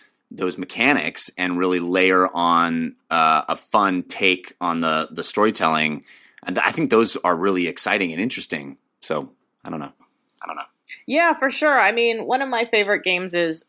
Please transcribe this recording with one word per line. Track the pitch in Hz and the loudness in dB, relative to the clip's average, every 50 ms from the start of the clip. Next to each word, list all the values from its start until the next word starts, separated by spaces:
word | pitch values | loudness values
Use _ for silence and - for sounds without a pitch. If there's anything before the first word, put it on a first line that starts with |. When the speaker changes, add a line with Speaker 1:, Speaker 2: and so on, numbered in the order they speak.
| _ _ _ _ _ - - | _ _ _ _ _ -16 -8
Speaker 1:
those | 98 92 92 90 - | -4 -4 -4 -4 -4
mechanics | 90 - - - 117 135 143 104 76 82 - - - - - - | -8 -8 -2 0 2 2 2 0 -2 -4 -4 -4 -4 -4 -4 -4
and | 90 92 90 87 | -4 -2 0 0
really | 92 92 92 87 | 0 2 2 0
layer | 87 87 90 92 92 92 92 92 92 92 - | 0 0 2 4 4 4 4 4 2 2 2
on, | 87 85 85 85 82 85 85 82 82 82 76 - _ _ - | 2 2 4 4 4 4 2 0 -2 -2 -4 -6 _ _ -2
uh, | 80 82 80 80 78 78 - - | 0 2 4 4 4 2 0 -2
a | 82 | -6
fun | - - - - 107 101 95 92 90 87 | -6 -4 0 2 2 2 2 0 0 -4
take | - - - 104 95 90 90 - - - - | -6 -6 0 2 2 2 0 -2 -12 -12 -6
on | 87 87 82 82 | -4 -2 -2 0
the, | 82 80 78 78 80 - 80 | 0 0 0 0 -2 -4 -6
the | 85 82 | -8 -6
storytelling. | - - 107 104 110 104 - 92 80 78 78 78 78 76 73 - - - - - - _ - - | -4 0 2 2 2 2 2 0 0 2 2 0 -2 -2 -6 -10 -14 -20 -20 -20 -20 _ -14 -8
And | 90 90 - | -6 -2 0
I | 80 90 - | 0 -2 0
think | - 160 - | -2 0 2
those | - 110 117 - - | 4 4 4 4 0
are | - - 90 87 | 0 0 0 0
really | 82 90 101 95 92 87 82 | 2 2 0 0 0 0 -2
exciting | 78 - - 101 98 104 95 87 80 | -4 -4 -2 -2 0 0 0 -2 -2
and | 82 | -4
interesting. | 104 127 - - - - - 76 71 69 67 _ _ _ _ _ | -4 -4 -4 -6 -8 -6 -8 -8 -8 -10 -16 _ _ _ _ _
So | - - 80 76 69 65 _ _ _ _ _ _ - | -8 -6 -4 -4 -6 -8 _ _ _ _ _ _ -14
I | - | -12
don't | 82 76 | -10 -10
know. | 73 - - _ _ _ _ _ _ _ _ - - | -10 -12 -16 _ _ _ _ _ _ _ _ -18 -14
Speaker 2:
I | |
don't | - 80 | -14 -12
know. | - - - _ _ _ - - - _ | -12 -14 -16 _ _ _ -20 -20 -16 _
Speaker 3:
Yeah, | - 247 311 339 339 302 | -2 0 2 2 2 2
for | - 262 262 | 0 0 -2
sure. | 247 - 302 302 277 240 | -2 0 0 2 4 4
I | 202 196 226 | 4 2 2
mean, | 233 233 233 226 220 160 | 2 0 0 0 -2 -2
one | 120 240 269 277 | -2 -2 -2 -2
of | 262 | -2
my | 247 226 233 | -2 -2 -2
favorite | 233 - 214 202 196 208 175 - | 0 0 0 2 2 0 -2 0
games | 185 180 175 185 185 170 | -2 -2 -2 -2 -2 -2
is | 175 170 165 160 165 - | 0 0 0 -2 -4 -8